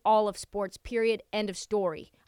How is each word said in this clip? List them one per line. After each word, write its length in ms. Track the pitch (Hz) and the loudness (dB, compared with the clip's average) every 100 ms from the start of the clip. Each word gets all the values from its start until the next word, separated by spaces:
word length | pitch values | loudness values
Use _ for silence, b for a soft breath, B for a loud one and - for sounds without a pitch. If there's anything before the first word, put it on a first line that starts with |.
all 240 | 214 220 208 | 4 4 4
of 100 | - | -4
sports, 380 | - 202 190 - | -8 -6 -6 -8
period, 440 | - 233 226 214 - | -6 0 0 0 -4
end 180 | 214 208 | -4 -4
of 60 | 180 | -6
story. 560 | - 214 185 151 - _ | -2 0 0 -4 -12 _